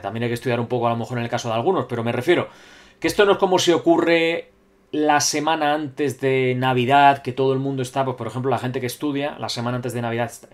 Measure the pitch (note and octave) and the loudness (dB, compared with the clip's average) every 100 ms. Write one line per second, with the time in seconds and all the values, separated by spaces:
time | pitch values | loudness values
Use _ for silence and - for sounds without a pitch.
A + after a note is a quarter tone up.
0 | F#2+ A2+ A#2+ A#2 C3 A#2+ A#2+ B2 A#2 A#2 | -6 -4 -2 -2 -2 -2 -2 0 0 -2
1 | A2+ B2 A#2 A#2+ A#2+ A2+ D3 F3 C3+ A#2 | -4 -6 -4 -4 -4 -2 0 0 -2 -4
2 | A2+ A#2 C#3 D#3 G#2+ - - - - - | -2 -2 2 2 2 -10 -20 -20 -20 -6
3 | D#3+ - G3+ F#3 F#3+ F3+ F3 E3 E3+ E3 | -4 2 4 4 4 2 4 2 4 4
4 | E3+ E3+ E3 E3+ - _ _ _ - D3+ | 4 2 2 -2 -8 _ _ _ -8 -2
5 | D3+ D3 - D3+ D3+ D#3+ D3 D3+ D3+ - | 2 2 2 -2 0 0 0 0 -4 -4
6 | D3 - C3+ C3 B2+ B2 C3 B2+ A#2+ C#3+ | -4 -2 0 0 0 0 0 0 4 6
7 | C#3 C#3 C3 B2 C3+ C3 C3+ C3+ B2 C3+ | 6 4 -2 -2 0 0 -2 -4 -4 -2
8 | C3 B2 A2 B2+ C3 A2+ B2+ B2+ A#2+ - | -4 -4 -6 -4 -2 -2 -4 -4 -6 -6
9 | D3+ C#3 D3 - A2 B2+ A#2+ B2 B2 A#2+ | -6 -4 -6 -6 -8 -6 -4 -4 -6 -6
10 | A#2 A#2 A#2 - - | -4 -4 -6 -8 -20